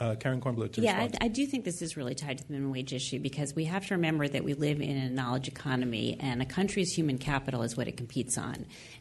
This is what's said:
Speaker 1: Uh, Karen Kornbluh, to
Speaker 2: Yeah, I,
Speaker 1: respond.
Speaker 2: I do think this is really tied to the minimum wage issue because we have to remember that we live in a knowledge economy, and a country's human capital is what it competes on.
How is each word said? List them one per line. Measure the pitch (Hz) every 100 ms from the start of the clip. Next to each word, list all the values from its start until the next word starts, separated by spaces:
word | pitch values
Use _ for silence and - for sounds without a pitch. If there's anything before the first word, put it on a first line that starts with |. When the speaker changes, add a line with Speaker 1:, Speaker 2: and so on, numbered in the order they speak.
Speaker 1:
Uh, | 117
Karen | 110 135 127
Kornbluh, | 131 117 104
to | -
Speaker 2:
Yeah, | 233
I, | 196
Speaker 1:
respond. | 233 -
Speaker 2:
I | 233
do | 233
think | 277 262 185
this | 170
is | 165 160
really | 127
tied | 139 147 135
to | -
the |
minimum | 143 139
wage | 131 131
issue | 127 131 131
because | 143 143 143
we | 151 160
have | 190 190
to |
remember | 190 165 160 143
that | 139
we | -
live | 143 147 147
in | 143 139
a | 131
knowledge | 131 123 127 135
economy, | 131 143 127 123 113 117 117
and | 135 120
a | 127
country's | - 196 196 180
human | - 156 127
capital | 151 139 135 127
is | 117 -
what | 117
it | -
competes | 117 135 117 -
on. | 110 131 - - - -